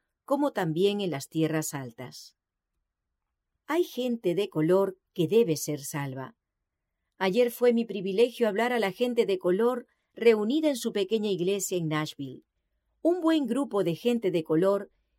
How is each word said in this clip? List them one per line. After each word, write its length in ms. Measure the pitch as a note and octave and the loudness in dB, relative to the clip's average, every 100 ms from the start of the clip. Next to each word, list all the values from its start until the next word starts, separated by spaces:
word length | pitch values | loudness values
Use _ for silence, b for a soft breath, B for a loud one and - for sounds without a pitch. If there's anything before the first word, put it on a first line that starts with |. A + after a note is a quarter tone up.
| _ _ | _ _
como 300 | - C#4+ C#4+ | -4 0 0
también 480 | G#3 E3+ D#3 G3 G#3 | -2 -2 2 0 0
en 100 | F#3+ | -2
las 160 | C#3 - | -4 -6
tierras 460 | D#3+ D#3+ D#3 D3+ | -2 0 0 -4
altas. 640 | C#3+ B2+ - B2+ - - _ _ _ _ _ _ _ _ _ _ _ _ _ - | -8 -10 -14 -16 -16 -20 _ _ _ _ _ _ _ _ _ _ _ _ _ -4
Hay 180 | E4 | -2
gente 520 | E4+ B3 B3 A#3 F3+ E3+ | -2 -2 -4 -2 -2 -2
de 140 | G#3 | -2
color 480 | D#3 D#3+ F#3+ G3 - _ | 0 4 4 2 -4 _
que 140 | - D#3 | -4 2
debe 300 | A3 F#3 D3+ | 4 4 0
ser 240 | - D3 | -4 -6
salva. 560 | C#3 D3 C#3 C3 B2+ - _ _ _ _ _ _ _ - | -6 -6 -6 -8 -12 -16 _ _ _ _ _ _ _ -4
Ayer 340 | F#3+ A3 A#3+ | 0 2 2
fue 220 | - B3 | 2 4
mi 120 | A#3 - | 4 0
privilegio 640 | G3+ F#3+ F#3+ B3 A#3 A3 | -4 -2 2 2 2 -2
hablar 240 | G3+ A#3+ | 0 0
a 80 | A#3+ | 0
la 120 | G3 | -2
gente 340 | F#3 B3 A#3+ F#3+ | -2 -2 0 0
de 120 | F#3 | 0
color 500 | F3+ F#3+ A#3 B3+ - _ _ | 0 2 2 0 -6 _ _
reunida 560 | - A3+ A3 G#3+ D4+ D#4 | 2 4 4 2 0 0
en 80 | B3+ | 0
su 160 | A3+ | -2
pequeña 360 | G#3 F#3+ A3 G#3 | -2 0 0 0
iglesia 480 | F3 F3+ G3+ - F3+ | 0 -2 -2 -2 -4
en 100 | D#3 | -2
Nashville. 560 | D#3 D#3 - C3+ C3 _ _ _ _ _ _ | -2 -4 -8 -12 -14 _ _ _ _ _ _
Un 180 | D#4+ F4+ | 0 2
buen 260 | D#4+ D#4+ A#3+ | 2 2 0
grupo 360 | B3+ B3 - | -2 -2 0
de 120 | E3+ D#3 | 0 0
gente 360 | A#3 A#3+ F#3+ | 0 0 0
de 120 | F3+ | -2
color 480 | E3 D#3+ F#3+ G3+ G3 _ _ | 0 2 2 0 -4 _ _